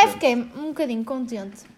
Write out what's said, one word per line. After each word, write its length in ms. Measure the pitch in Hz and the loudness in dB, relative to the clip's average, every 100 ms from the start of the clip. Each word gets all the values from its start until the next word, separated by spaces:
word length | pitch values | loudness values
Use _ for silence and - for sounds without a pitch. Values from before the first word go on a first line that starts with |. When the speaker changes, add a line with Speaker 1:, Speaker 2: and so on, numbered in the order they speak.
| 415 | 6
Speaker 1:
frente. 40 | - | 4
Speaker 2:
fiquei 200 | 285 240 | 0 0
um 320 | 240 262 302 | -4 -10 -10
bocadinho 380 | 294 294 226 226 | -6 -4 -4 -6
contente 580 | 262 240 226 196 202 - | -8 -8 -10 -12 -16 -20